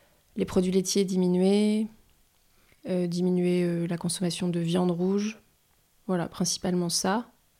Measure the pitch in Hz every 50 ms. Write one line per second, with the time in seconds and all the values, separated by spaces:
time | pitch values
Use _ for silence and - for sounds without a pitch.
0 | _ _ _ _ _ _ - - 185 - - 190 185 185 180 190 185 - - 208
1 | 196 185 190 185 180 180 180 180 185 190 202 208 214 214 214 214 220 214 - -
2 | _ _ _ _ _ _ _ _ _ _ _ _ _ _ - _ - - 185 180
3 | 180 175 170 175 180 180 180 180 180 180 180 180 175 175 170 170 170 170 175 170
4 | - 175 - - 190 170 165 - 185 180 170 170 170 165 170 185 180 180 170 170
5 | 180 185 196 202 208 214 220 - _ _ _ _ _ _ _ _ _ _ _ _
6 | _ - 185 175 165 - - - 185 - - - - 190 180 180 175 170 - -
7 | - 190 196 233 240 - _ _ _ _ _